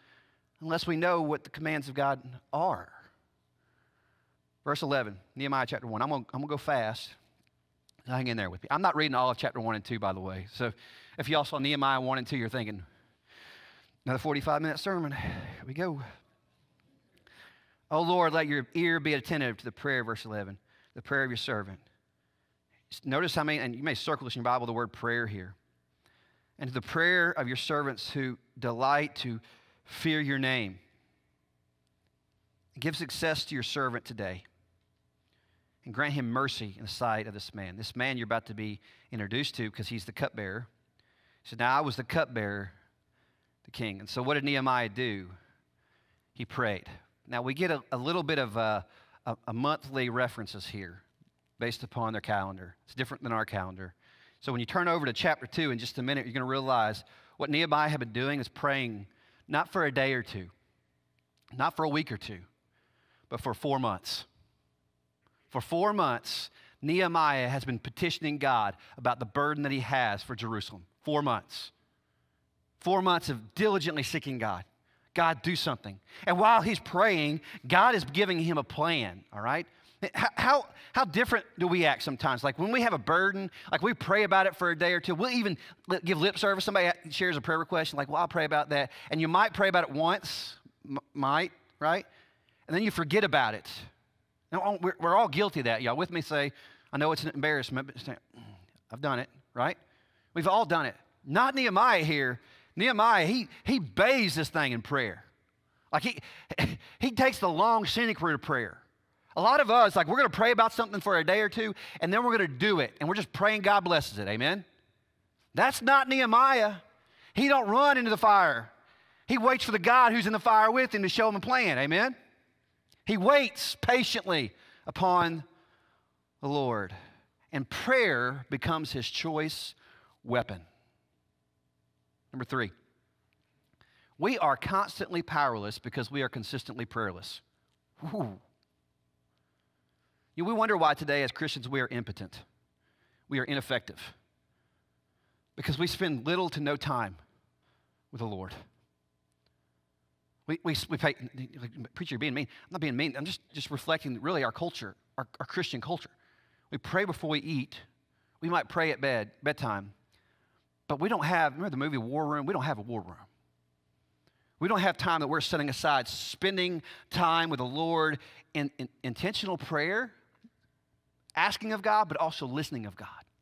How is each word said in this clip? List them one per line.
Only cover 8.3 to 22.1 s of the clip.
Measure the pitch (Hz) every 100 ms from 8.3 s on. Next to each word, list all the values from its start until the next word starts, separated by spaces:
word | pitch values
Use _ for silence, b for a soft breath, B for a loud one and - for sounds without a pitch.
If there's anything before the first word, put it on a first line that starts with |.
| 113
there | 95
with | 87
me. | -
I'm | 147
not | 190
reading | 147 151 127
all | 127
of | 120
chapter | 135 127
one | 113
and | 110
two, | - 117
by | 101
the | 95
way. | 95 95 95
So | - 120 - B B B -
if | 131
y'all | 151
saw | 139 147
Nehemiah | 139 143 135 135
one | 131 131
and | 123
two, | 139
you're | 113
thinking, | 127 107 104 87 B B B B B B B B B B _ -
"Another | 131
forty-five | 156 143 156 147
minute | 156 151
sermon. | 196 180 151
Here | 131 120 B B B -
we |
go." | 143 180 143 120 B _ _ _ _ _ _ _ _ _ b b b b b b b _
"O | 156
Lord, | 170 180 165
let | 160 151
your | 143 123
ear | 170 170 165
be | 151
attentive | 143 - 151 131 107
to |
the | 123
prayer," | - 143 131
verse | 113 110 113
eleven, | 107 98 101 b b b
"the | -
prayer | - 139
of | 135
your | 117
servant." | - 110 98 95 _ _ _